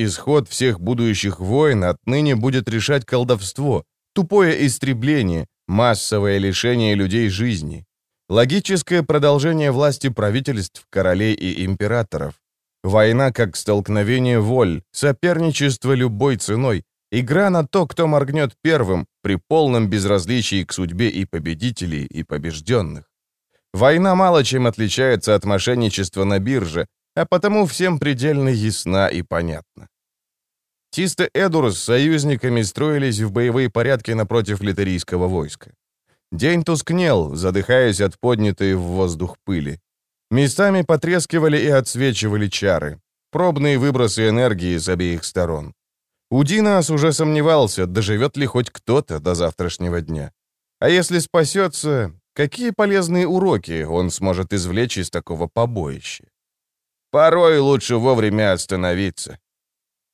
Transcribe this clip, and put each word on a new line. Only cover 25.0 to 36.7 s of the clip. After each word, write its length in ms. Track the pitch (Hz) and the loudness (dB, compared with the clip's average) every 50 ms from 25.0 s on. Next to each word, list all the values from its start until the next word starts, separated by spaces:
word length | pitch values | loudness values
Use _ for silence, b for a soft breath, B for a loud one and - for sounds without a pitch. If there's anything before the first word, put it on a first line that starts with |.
| - 131 123 98 - - 107 | 2 2 2 2 2 2 2
от 100 | 98 92 | 2 2
мошенничества 800 | 101 101 95 - 123 123 123 117 104 - - 98 90 - 95 95 | 0 -2 0 0 0 0 0 0 0 0 -2 -4 -4 -2 -2 0
на 140 | 98 101 98 | 0 0 0
бирже, 480 | 95 117 135 127 98 82 78 85 - - _ _ _ _ _ | 0 0 -2 -2 -2 -2 -4 -4 -4 -6 _ _ _ _ _
а 100 | - - | -4 -2
потому 400 | - 185 175 175 208 208 214 202 | 0 0 0 0 2 2 2 0
всем 340 | 156 - - 180 185 175 139 | 0 0 -2 -2 0 0 -2
предельно 500 | 139 147 139 120 127 151 151 143 139 131 | -2 -2 -2 0 0 0 0 0 0 0
ясна 580 | 127 110 104 110 101 - - - 92 95 98 - | 0 0 0 -2 -2 -4 -4 -2 0 2 2 0
и 140 | - 85 | 0 -4
понятна. 640 | 85 - - 85 85 82 78 78 - _ _ - 80 - _ _ _ _ _ _ _ _ _ _ _ _ _ _ _ _ _ _ _ _ - | -6 -4 -4 -4 -4 -4 -6 -10 -12 _ _ -20 -20 -20 _ _ _ _ _ _ _ _ _ _ _ _ _ _ _ _ _ _ _ _ -6
Тисте 360 | - 185 185 - - 180 - - | -4 -4 -2 -2 -2 -4 -2 0
Эдур 400 | 147 190 190 160 160 139 117 92 | 0 0 2 2 2 2 0 0
с 60 | - | -2
союзниками 840 | - - 117 123 143 156 160 151 139 147 143 117 - 127 120 117 110 | -2 0 2 2 4 2 2 2 2 0 0 -2 -2 0 0 0 -2
строились 560 | 95 - - 143 156 151 147 143 135 110 104 | -2 -2 -2 -2 0 0 0 0 -2 -2 -2
в 120 | 113 107 | -2 -2
боевые 380 | 95 117 120 123 117 131 131 120 | 0 0 0 0 2 0 0 0
порядки 420 | - 117 117 127 135 120 - - | 0 0 0 0 0 0 -2 -2
напротив 500 | 117 110 107 - 113 120 107 92 104 95 | -2 -2 -2 0 0 0 0 -2 -4 -4
литерийского 680 | 101 101 92 90 101 95 92 87 - - 90 87 90 92 | -2 -2 -2 0 -2 -2 -2 -4 -4 -4 -4 -2 -2 0
войска. 440 | 92 87 73 73 - - - - _ _ _ _ _ _ _ _ _ _ _ _ | -2 -2 -4 -6 -10 -16 -20 -20 _ _ _ _ _ _ _ _ _ _ _ _
День 320 | - 82 107 156 175 170 156 | -6 -2 0 0 0 0 0
тускнел, 720 | - | 0